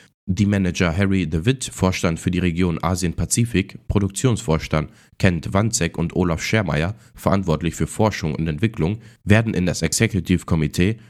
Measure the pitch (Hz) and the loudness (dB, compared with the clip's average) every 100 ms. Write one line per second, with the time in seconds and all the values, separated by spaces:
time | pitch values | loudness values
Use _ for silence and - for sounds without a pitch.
0 | - _ - 92 101 101 92 85 90 82 | -20 _ -4 0 2 2 0 0 0 2
1 | 98 98 80 80 92 131 - - 92 92 | 2 2 0 -2 0 -2 -4 -2 0 2
2 | 95 80 - 87 87 82 90 82 82 90 | -2 -2 -2 0 0 2 0 0 -2 0
3 | 87 80 85 - 120 90 98 - - 101 | -2 -2 -2 0 0 0 -2 -4 -4 0
4 | 98 - 131 110 - 80 - 78 76 - | 0 0 0 0 0 -2 0 -4 -4 -10
5 | _ - 98 87 - 95 113 - 85 - | _ -2 0 0 0 0 0 0 -2 -2
6 | 82 - 90 78 - 110 92 73 82 107 | -2 0 0 0 -2 -2 0 -2 -2 -4
7 | - - - 98 95 76 85 - 80 - | -14 -6 0 0 0 0 -2 -2 -4 0
8 | 107 - 80 73 80 76 113 - 78 110 | 0 0 -4 -2 -4 -2 -2 0 -2 -2
9 | - - - 107 110 92 90 76 82 - | -10 -6 4 4 4 0 0 0 0 2
10 | 113 95 80 87 - 85 76 - 90 110 | 0 0 0 0 2 0 0 2 0 -2